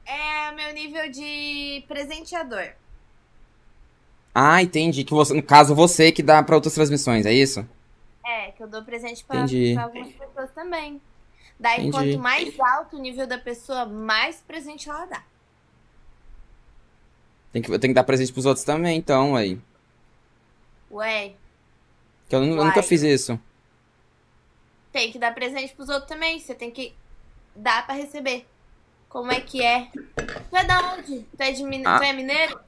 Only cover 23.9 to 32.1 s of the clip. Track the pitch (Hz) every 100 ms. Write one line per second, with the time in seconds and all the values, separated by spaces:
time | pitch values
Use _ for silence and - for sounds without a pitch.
23.9 | _ _ _ _ _ _ _ _ _ _
24.9 | 269 226 240 233 233 247 269 262 - 269
25.9 | 277 277 311 330 330 - 247 240 233 254
26.9 | - - - - - _ 208 226 226 233
27.9 | 277 285 294 269 247 - _ _ _ _
28.9 | _ _ 247 247 254 254 262 240 240 247
29.9 | - - - - - - 370 370 370 359
30.9 | 370 - 262 214 - 269 262 277 269 262
31.9 | - 277